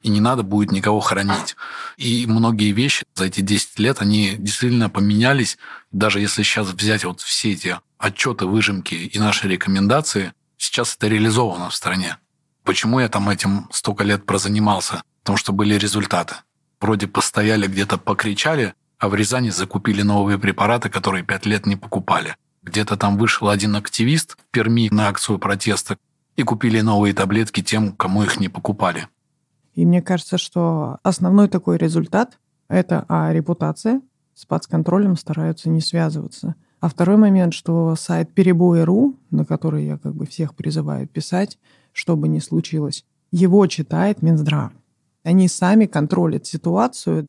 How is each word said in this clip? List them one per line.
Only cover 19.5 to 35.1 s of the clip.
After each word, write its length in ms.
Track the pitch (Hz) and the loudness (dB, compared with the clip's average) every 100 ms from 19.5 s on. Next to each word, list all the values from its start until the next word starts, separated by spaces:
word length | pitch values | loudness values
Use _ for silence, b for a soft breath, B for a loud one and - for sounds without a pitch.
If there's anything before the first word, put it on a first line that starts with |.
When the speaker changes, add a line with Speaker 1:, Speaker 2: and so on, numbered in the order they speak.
| 90 92 101 113 101 | -4 -4 -2 -2 0
Speaker 1:
новые 360 | 101 104 101 98 | 2 2 0 0
препараты, 520 | 101 92 101 117 101 | -2 0 0 0 -2
которые 340 | 95 101 95 | -4 -4 -4
пять 220 | 85 98 104 | -4 -4 -2
лет 180 | 107 | -2
не 120 | 101 98 | -2 -4
покупали. 600 | - 95 - 85 80 - _ _ | -4 -6 -2 -2 -2 -12 _ _
Где-то 360 | - 107 104 101 | -8 -4 -4 -2
там 180 | 101 101 | 0 2
вышел 320 | 110 - 104 | 0 0 0
один 260 | 101 104 | 0 0
активист 580 | 104 104 - 117 156 - | -2 -4 -2 0 0 -2
в 180 | - _ | -14 _
Перми 380 | 123 110 117 110 | -2 2 2 2
на 180 | 104 104 | 2 0
акцию 300 | 98 - 101 | -2 -4 -2
протеста 580 | 104 98 - 98 - - _ _ _ - | -2 -2 -2 -2 -4 -10 _ _ _ -4
и 60 | |
купили 380 | 120 110 120 113 | -2 0 0 2
новые 340 | 110 104 104 | 2 4 2
таблетки 480 | 98 98 104 110 - | 2 0 0 0 -4
тем, 300 | 90 110 107 | -2 -2 -2
кому 300 | - 92 98 | -2 -2 0
их 160 | 101 - | 0 -2
не 100 | 95 | -4
покупали. 600 | - - 98 92 76 - _ _ _ _ _ _ | -4 -6 -2 -2 -4 -12 _ _ _ _ _ _
Speaker 2:
И 100 | - | 0
мне 180 | 170 175 | 2 2
кажется, 360 | 165 180 - 180 | 0 -4 -2 -6
что 600 | - 175 170 165 131 - | -4 -2 0 -2 -4 -4
основной 460 | 190 165 180 202 202 | -2 0 4 6 4
такой 300 | 185 180 170 | 2 0 0
результат — 600 | 165 165 165 190 247 _ _ _ _ | 0 0 0 0 -2 _ _ _ _
это, 360 | 185 180 165 - | 0 0 -2 0
а, 240 | 160 156 | 0 0
репутация. 720 | 160 151 170 156 156 220 262 - _ _ | 0 -2 -2 -4 -2 -2 -2 -4 _ _
С 100 | _ | _
пац-контролем 720 | - 160 - 165 160 180 202 | -6 -6 -2 -2 2 2 2